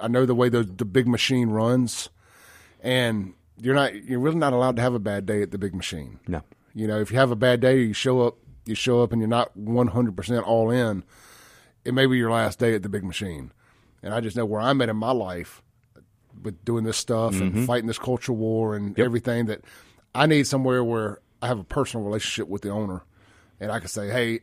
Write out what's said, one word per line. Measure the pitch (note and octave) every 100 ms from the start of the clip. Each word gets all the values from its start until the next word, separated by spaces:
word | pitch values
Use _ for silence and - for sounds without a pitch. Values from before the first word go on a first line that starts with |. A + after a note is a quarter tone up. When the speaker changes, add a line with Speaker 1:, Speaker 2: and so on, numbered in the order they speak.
Speaker 1:
I | A2+
know | B2 C3
the | A#2+
way | B2
the, | A#2
the | G#2 F#2
big | A2 B2+ B2
machine | A#2 - B2+ A2+
runs, | G#2+ A2+ B2+ A#2+ - - _ _ - - - - _
and | B2 B2+ A#2+ G#2+ F#2+ - _ -
you're | A#2+ C#3
not, | C3 G2+
you're | - B2
really | C#3+ E3
not | C#3+
allowed | B2 B2+ A#2
to |
have | B2
a | A#2+
bad | G#2 G2+ G2
day | G#2
at | G2
the | G2
big | G2
machine. | F#2 - D#2+ B1+ G#1 -
Speaker 2:
No. | D#2+ - _ _
Speaker 1:
You | A2 G#2+
know, | G#2+
if | G2+
you | A#2+
have | C3
a | A2
bad | B2+ B2
day, | B2+ C3
you | A2+
show | G2+ C3 B2+
up, | A#2+ - - - -
you | G#2+
show | B2+ A#2+
up, | A#2+
and | A#2
you're | A2
not | A#2 A#2 G2
one | G#2+ A#2+ A#2+
hundred | A2+ A#2 F#2
percent | F2+ A#2+ G2
all | A2+ A2+
in, | B2 A#2 G2 - - - - - - _ _ -
it |
may | B2+ C3+
be | B2+
your | A#2
last | A2+ A2+ -
day | A#2 A2
at |
the | G2+
big | G2+ F#2
machine. | - G2 D2+ C2 - _ _ _ _
And | G2
I | A2+
just | A2+ A#2
know | A2
where | G#2+
I'm | A#2+ C#3
at | A#2
in | G#2+
my | A2+
life. | B2+ F#2 F2 D#2+ - _ _ _ _ _ _ _ -
With | A2 E2+ -
doing | A#2
this | A2 -
stuff | - A2+ A2+ F#2+
and | F#2+
Speaker 2:
Mm-hmm. | G2+ B2
Speaker 1:
fighting | B2 A2+
this | A2
culture | - B2 -
war | A2+ A2 A2 A2 G#2
and | G2+ G2+
Speaker 2:
Yep. | A#2
Speaker 1:
everything | A#2 B2 A#2 A2+
that | G#2+ - - - _ _
I | B2 D3+
need | D3+ B2+
somewhere | C3+ B2+ B2+
where | A#2+ A2+ G#2+ G#2 _ _
I | -
have | A2+
a |
personal | - D3 C3 A#2 G2+
relationship | G#2+ - - E2
with | G2+
the | G2+
owner | G2+ G#2 F2 - _ _ _ _ -
and | G#2
I | -
can | F2+
say, | A2 G2+
"Hey, | B2 A#2 A#2